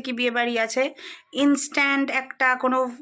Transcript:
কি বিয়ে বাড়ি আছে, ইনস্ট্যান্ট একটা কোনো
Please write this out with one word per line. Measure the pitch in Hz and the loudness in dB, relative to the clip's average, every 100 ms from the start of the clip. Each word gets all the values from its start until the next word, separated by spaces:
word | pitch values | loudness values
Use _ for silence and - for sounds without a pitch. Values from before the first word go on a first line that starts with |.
কি | 254 240 | -4 -2
বিয়ে | 247 240 | -2 0
বাড়ি | 240 226 | 0 0
আছে, | 226 254 285 - - - _ 247 | -2 0 -2 -4 -18 -18 _ 2
ইনস্ট্যান্ট | 285 269 - 294 277 277 269 | 4 4 0 0 2 2 0
একটা | 262 262 - 254 254 | -2 -4 0 0 2
কোনো | 254 262 254 247 | 0 0 -2 -6